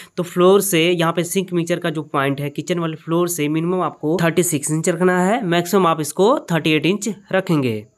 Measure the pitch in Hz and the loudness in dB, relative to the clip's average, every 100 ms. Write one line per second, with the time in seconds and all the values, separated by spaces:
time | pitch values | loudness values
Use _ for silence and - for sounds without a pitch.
0 | - - 175 180 180 202 - 165 170 175 | -12 -8 -4 4 6 6 4 2 2 2
1 | 165 170 170 196 180 175 170 170 170 156 | 0 0 -2 -4 -2 -2 -2 -2 -4 -6
2 | 151 147 139 139 143 147 147 175 165 151 | -4 -2 0 -2 -6 -6 -4 -2 -4 -6
3 | - 170 175 165 147 160 170 185 156 - | -2 0 0 -2 -2 0 -2 -2 -4 -4
4 | 151 180 165 170 170 143 151 156 185 165 | -2 0 2 2 0 -2 -2 -2 0 0
5 | 185 180 180 247 185 170 170 202 170 156 | 2 2 2 0 0 -2 2 2 2 0
6 | 147 - 202 302 - 165 160 156 156 202 | -2 0 2 2 0 -2 2 2 2 -2
7 | 220 - - 190 190 156 127 107 104 | -4 -8 -4 -4 0 0 0 -4 -8